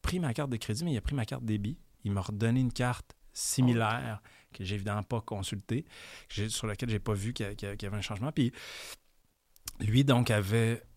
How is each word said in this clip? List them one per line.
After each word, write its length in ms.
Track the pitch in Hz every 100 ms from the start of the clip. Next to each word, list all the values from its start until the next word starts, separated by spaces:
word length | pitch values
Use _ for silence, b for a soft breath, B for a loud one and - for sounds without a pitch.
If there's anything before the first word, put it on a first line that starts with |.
pris 160 | - 180
ma 160 | 160 117
carte 160 | 143
de 60 | 113
crédit, 280 | - 110 175
mais 80 |
il 40 | 123
a 40 |
pris 140 | - 139
ma 100 | 110
carte 180 | 127
débit. 360 | 117 107 104 156 - _
Il 80 | 104
m'a 100 | 98
redonné 380 | 95 107 113 123
une 120 | 127
carte 440 | - 123 120 - - -
similaire 880 | - - - 127 117 110 117 127 107 B B B
que 100 | -
j'ai 120 | 95 104
évidemment 260 | 101 104
pas 180 | 101 120
consultée, 600 | - 104 98 104 - 123
que 60 | 160 B B B B -
j'ai, 140 | 107
sur 180 | - 110
laquelle 220 | 101 120
j'ai 80 | 107
pas 140 | -
vu 200 | 101 107
qu'il 140 | 123 101
y 20 |
a, 60 | 107
qu'il 120 | 101
y 40 |
a, 40 | 104
qu'il 120 | 101
y 20 |
avait 80 | 104
un 40 |
changement. 300 | 95 101 131
Puis 200 | 160 120 B B B B B _ _ _ _ _ _ - -
lui, 240 | 104 117
donc, 280 | 139 123 120
avait 520 | 107 98 113 113 113 -